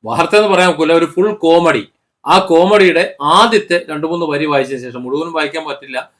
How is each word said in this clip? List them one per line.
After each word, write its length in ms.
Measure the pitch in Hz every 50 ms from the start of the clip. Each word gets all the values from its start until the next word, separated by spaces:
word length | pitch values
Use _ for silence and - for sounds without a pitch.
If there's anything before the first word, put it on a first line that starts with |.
| -
വാർത്ത 300 | 110 113 - 165 160 -
എന്ന് 120 | 208 214 202
പറയാൻ 220 | 190 180 185 180
ഒക്കില്ല, 200 | 160 147 160 156 165 170
ഒരു 60 | 165 165 -
ഫുൾ 160 | 185 190 214 208 208 -
കോമഡി. 380 | 165 165 170 170 160 151 117 98 _ _ _ _ _ _ _ _
ആ 120 | 143 165 190 - -
കോമഡിയുടെ 540 | 165 165 175 190 214 208 190 180 160 165 151 - - _
ആദ്യത്തെ 540 | 143 147 165 190 226 240 220 202 - - 175 175 175 -
രണ്ട് 160 | 156 147 156 160
മൂന്ന് 160 | 170 175 170 151
വരി 140 | 143 143 156 151
വായിച്ചതിന് 300 | 143 139 131 127 139 127 123
ശേഷം, 160 | 127 117 123 123
മുഴുവനും 280 | 127 135 151 160 170 165 160
വായിക്കാൻ 260 | 151 139 151 165 156 151
പറ്റില്ല 300 | 139 139 139 135 127 127 131 _ _